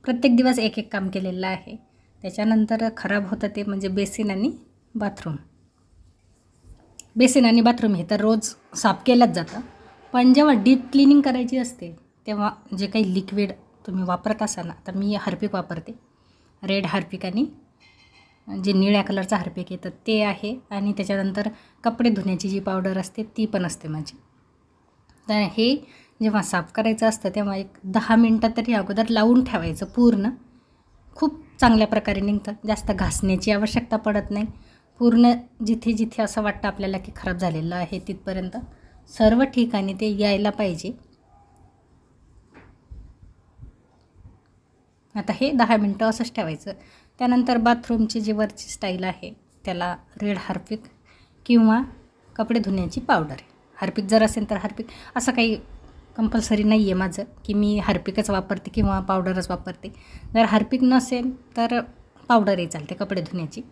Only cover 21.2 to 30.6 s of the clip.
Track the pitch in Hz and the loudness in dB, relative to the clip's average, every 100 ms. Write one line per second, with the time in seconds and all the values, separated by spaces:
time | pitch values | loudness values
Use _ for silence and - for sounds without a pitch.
21.2 | 196 196 208 - _ _ 233 226 240 196 | -2 -2 -6 -8 _ _ -4 0 0 2
22.2 | 190 185 196 196 190 190 190 190 185 - | -2 -2 -4 -4 -4 -4 -2 -4 -6 -10
23.2 | 220 - 220 208 175 - 156 156 147 - | -10 -4 -2 -2 -4 -6 -10 -10 -10 -16
24.2 | _ _ _ _ _ _ _ _ _ _ | _ _ _ _ _ _ _ _ _ _
25.2 | - 214 190 - 233 285 - - _ _ | -4 -2 0 2 2 0 -4 -20 _ _
26.2 | 220 208 190 180 165 - 220 220 220 220 | 0 0 0 -2 -2 -2 -2 2 0 0
27.2 | 190 208 202 196 190 - 190 208 226 226 | -4 -2 -4 -4 -10 -14 -2 -2 4 6
28.2 | 226 220 226 226 233 220 196 202 226 220 | 6 4 2 0 0 -2 0 -2 0 2
29.2 | 226 247 254 185 165 160 196 - 240 208 | 6 4 4 -4 -4 -6 -6 4 4 6
30.2 | 208 - - _ | -2 -4 -18 _